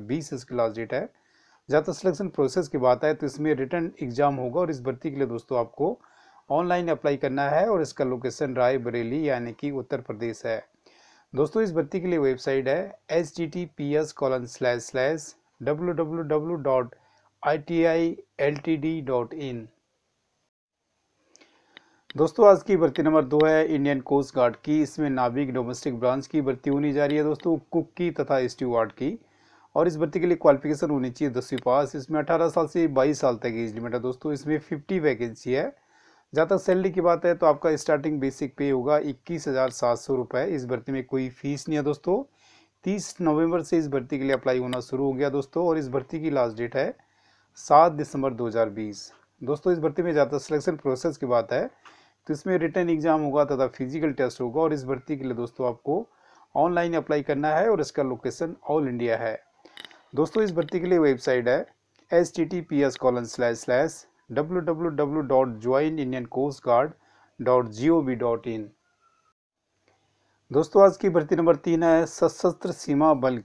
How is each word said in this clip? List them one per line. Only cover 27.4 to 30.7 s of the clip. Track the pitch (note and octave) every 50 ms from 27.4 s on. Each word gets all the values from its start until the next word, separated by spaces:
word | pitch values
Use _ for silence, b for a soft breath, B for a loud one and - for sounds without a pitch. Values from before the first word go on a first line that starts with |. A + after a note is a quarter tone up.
| - F3 E3 D#3 - _
कुक | - E3 D#3 - _
की | - F3 E3+
तथा | D3 - C#3+ - C#3+ C3 B2+ A#2+
स्टीवर्ड | - - C3+ B2 A#2+ A#2 A2 G#2
की। | - - B2+ D3+ A3 A#3 b b b b b b b b b b b
और | D3 E3 F3+
इस | D#3
भर्ती | D#3 E3 D#3 - F3+
के | D#3+
लिए | F3 F3
क्वालिफिकेशन | E3 - D#3 C#3 C3+ - D3